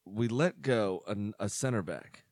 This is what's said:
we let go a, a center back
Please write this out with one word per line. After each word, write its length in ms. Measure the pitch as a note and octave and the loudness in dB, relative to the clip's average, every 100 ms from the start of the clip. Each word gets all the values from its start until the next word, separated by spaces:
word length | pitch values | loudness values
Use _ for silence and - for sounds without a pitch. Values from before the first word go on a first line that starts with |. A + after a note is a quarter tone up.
| - | -10
we 220 | G#2 A#2 | 0 0
let 320 | A#2+ E3+ - | 2 0 0
go 420 | C3+ A#2 G2+ F#2 - | 2 4 4 0 -2
a, 360 | G2+ G#2 G#2+ G2+ | -4 -2 -2 -4
a 40 | |
center 320 | - C3+ A#2+ | 0 0 0
back 420 | F2+ D2 - - - | 0 -6 -8 -20 -20